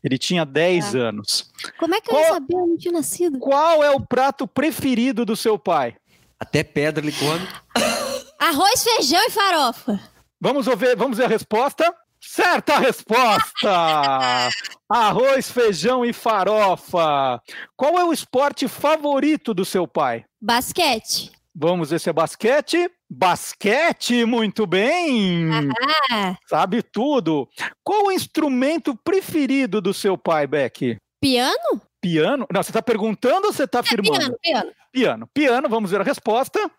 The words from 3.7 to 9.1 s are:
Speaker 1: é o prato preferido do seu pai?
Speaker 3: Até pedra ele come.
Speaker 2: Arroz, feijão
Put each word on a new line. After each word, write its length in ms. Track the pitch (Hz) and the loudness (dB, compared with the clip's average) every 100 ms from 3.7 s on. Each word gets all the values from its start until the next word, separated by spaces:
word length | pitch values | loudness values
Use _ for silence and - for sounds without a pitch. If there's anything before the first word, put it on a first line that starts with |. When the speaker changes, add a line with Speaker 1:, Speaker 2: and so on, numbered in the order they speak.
| 311 | 4
Speaker 1:
é 80 | 294 | 4
o 100 | 277 | 2
prato 460 | 202 247 269 - 247 | 0 0 0 -2 -6
preferido 760 | - 302 - 277 240 247 220 | -2 -2 -2 -2 0 0 -2
do 100 | 226 | -2
seu 240 | 220 226 214 | -2 -2 -2
pai? 380 | - 160 123 - _ _ _ _ | 0 0 -2 -8 _ _ _ _
Speaker 3:
Até 240 | - 147 | -2 -2
pedra 400 | 151 147 147 151 | 0 -2 -2 -2
ele 100 | 147 | -6
come. 360 | 147 143 165 185 - _ 233 - - - - - _ | -4 -2 -2 -8 -14 _ -2 -2 -2 -6 -8 -12 _
Speaker 2:
Arroz, 460 | 311 285 381 480 | 0 2 2 2
feijão 380 | 466 453 285 | 0 0 2